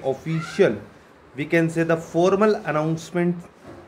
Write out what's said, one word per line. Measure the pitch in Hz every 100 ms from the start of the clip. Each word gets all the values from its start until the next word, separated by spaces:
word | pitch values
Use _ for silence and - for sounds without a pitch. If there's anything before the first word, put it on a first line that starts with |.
official, | 135 131 160 160 - - 170 104 - - - - - 127
we | 147
can | 170 165
say | 165
the | 165 165 165
formal | 165 180 196 214 208 -
announcement | 151 156 160 - 175 175 175 - - - -